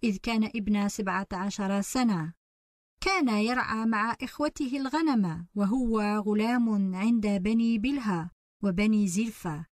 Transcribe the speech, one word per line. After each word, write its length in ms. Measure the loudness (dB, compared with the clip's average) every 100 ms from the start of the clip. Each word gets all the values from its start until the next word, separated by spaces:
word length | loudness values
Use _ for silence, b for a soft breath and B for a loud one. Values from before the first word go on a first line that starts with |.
إذ 140 | -2 -2
كان 260 | -2 -2
ابن 460 | -2 -2 0 0 0
سبعة 380 | -2 -4 -4 -4
عشر 480 | -4 -4 -4 -2 -2
سنة، 520 | -2 0 2 0 -4 -10 _ _ _ _ _ _
كان 280 | -2 2 2
يرعى 560 | 2 0 0 -2 -2 0
مع 320 | 0 0 -2
إخوته 560 | -8 -2 -4 -2 -4 -2
الغنم 720 | -2 0 2 2 2 -2 -8 -2
وهو 440 | 0 2 2 2
غلام 960 | 2 0 0 0 2 2 2 2 0 0
عند 320 | 2 2 2
بني 500 | 0 2 2 2 2
بلهى 520 | 0 -2 0 -2 -4 -12 _ _
وبني 440 | -2 2 2 4 2
زلفى 580 | 0 -2 -4 -8 -8 -10